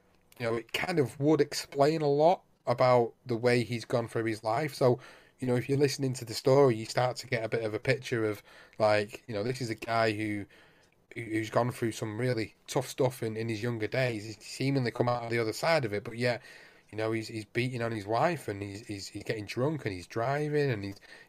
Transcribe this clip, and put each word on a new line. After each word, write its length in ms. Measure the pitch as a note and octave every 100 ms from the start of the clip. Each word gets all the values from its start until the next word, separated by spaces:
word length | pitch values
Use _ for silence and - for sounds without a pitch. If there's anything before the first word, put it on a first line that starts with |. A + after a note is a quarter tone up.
| _ _ _ -
you 60 | A#2+
know, 100 | A#2
it 160 | -
kind 260 | - - E3+
of 200 | B2 -
would 220 | C#3+ D#3
explain 600 | C#3+ - - C#3 C#3 D#3+
a 60 | D3
lot 340 | C#3+ D#3+ F#3+ _ _ -
about 460 | A#2+ B2+ B2 - - -
the 100 | A#2
way 260 | A#2+ B2
he's 220 | G#2+ A#2
gone 240 | - B2 A2+
through 160 | A#2+
his 180 | A2+ G#2+
life. 320 | A2 A#2 D#3
So, 260 | - C3 B2 - - _ -
you 80 | B2+
know, 80 | B2
if 120 | A#2+
you're 100 | C#3
listening 360 | C#3+ C#3 C3+
to 100 | B2
the 100 | A2+
story, 440 | G#2+ - C3+ C#3 A2+
you 80 | A2
start 320 | - B2 A#2
to 100 | A#2+
get 160 | A#2+
a 60 | A2
bit 160 | A#2 A2
of 80 |
a 60 | G#2+
picture 460 | - B2 B2+ A#2+ A2
of, 160 | G#2 - - - -
like, 420 | G#2+ G#2 G#2 - -
you 60 |
know, 100 | G#2
this 160 | A2 C3
is 100 | A#2+
a 60 | A2
guy 380 | - A2+ A2+
who, 320 | G#2 G#2+ G#2 G2 - - _ _ _ _
who, 80 | A#2+
who's 280 | A2+ A2 A2
gone 220 | B2 A#2+
through 200 | B2 A#2
some 260 | G#2+ A2+ G#2
really 380 | B2+ A#2 G2+ _ -
tough 200 | D3 B2+
stuff 340 | - B2+ -
in, 140 | A#2 A2
in 140 | A#2
his 120 | G#2+
younger 260 | A#2+ A#2 G#2+
days. 360 | B2+ B2+ A2+
He's 140 | A2 G#2
seemingly 520 | - - C3+ C#3 A#2+
come 180 | - B2
out 160 | A#2+ A#2
of 40 |
the 100 | A#2
other 120 | A2+
side 320 | G#2+ D#3 D#3+
of 80 | A#2+
it, 140 | G2+ A#2+
but 120 | A#2
yet, 240 | B2 A2+ - - - _ _
you 80 | G#2
know, 140 | A2
he's, 160 | A2+ A2
he's 160 | A#2 G#2
beating 360 | - B2+ B2+
on 100 | A#2
his 140 | A2+ G2
wife, 420 | A2+ D#3+ E3+ -
and 140 | G2+
he's, 240 | G2+ G2 -
he's, 220 | G2+ -
he's 160 | G2+
getting 220 | - A2+ G2
drunk, 380 | - C3+ D#3 A2+
and 80 |
he's 140 | F#2 F2
driving, 640 | A#2 A#2+ C#3+ D3+ D3 C#3+
and 140 | A2 G2
he's, 100 | G2 - -